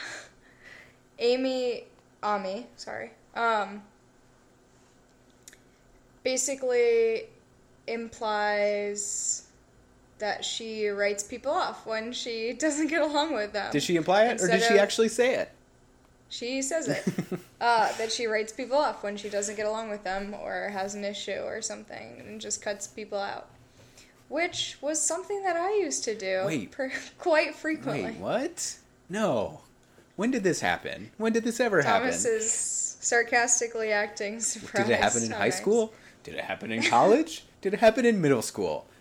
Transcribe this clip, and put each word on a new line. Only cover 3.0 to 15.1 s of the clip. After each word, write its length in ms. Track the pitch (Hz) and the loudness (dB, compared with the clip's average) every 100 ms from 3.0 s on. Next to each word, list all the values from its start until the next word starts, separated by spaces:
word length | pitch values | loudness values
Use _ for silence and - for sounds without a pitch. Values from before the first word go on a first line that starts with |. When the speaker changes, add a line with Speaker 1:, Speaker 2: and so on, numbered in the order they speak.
| 233 - _ | -12 -16 _
Speaker 1:
um, 480 | - 233 220 196 208 202 _ _ _ _ _ _ _ _ _ _ _ _ _ _ _ - - _ _ _ _ _ _ | -2 0 0 -2 -8 -16 _ _ _ _ _ _ _ _ _ _ _ _ _ _ _ -20 -20 _ _ _ _ _ _
basically 1000 | 262 254 285 262 254 240 240 233 226 226 - - _ _ _ _ - | -2 0 -2 -2 0 4 6 6 4 2 -4 -16 _ _ _ _ -8
implies 1600 | 226 226 - 220 208 208 208 208 208 208 208 - - - - - _ _ _ _ _ _ - | -6 -8 -6 -2 0 2 2 2 2 -2 -4 -4 -4 -2 -4 -6 _ _ _ _ _ _ -6
that 260 | 208 - | -4 -4
she 440 | - - 226 220 208 | -4 -6 -6 -2 -2
writes 340 | 202 202 202 | 0 0 0
people 280 | - 240 269 | -6 -6 -2
off 340 | 349 233 220 220 | 0 -2 -4 -6
when 260 | 220 220 | -6 -4
she 400 | 240 247 226 226 | -6 -6 -4 -4
<laughs> 60 | 240 | 0
doesn't 300 | 311 285 311 | 0 2 2
get 140 | 320 | 2
along 320 | 294 294 311 | 2 2 0
with 180 | 247 208 | 0 -2
them. 200 | 208 196 | -4 -2
Speaker 2:
Did 100 | 147 | 0
she 140 | 139 175 | 2 2
imply 280 | 156 196 226 | 4 6 4
it, 140 | - | 4
or 60 | 185 | 4
did 80 | |
Speaker 1:
Instead 140 | 220 233 | 4 6
Speaker 2:
she 60 | |
Speaker 1:
of 60 | 202 | 6
Speaker 2:
actually 280 | 208 - | 6 4
say 260 | 226 | 2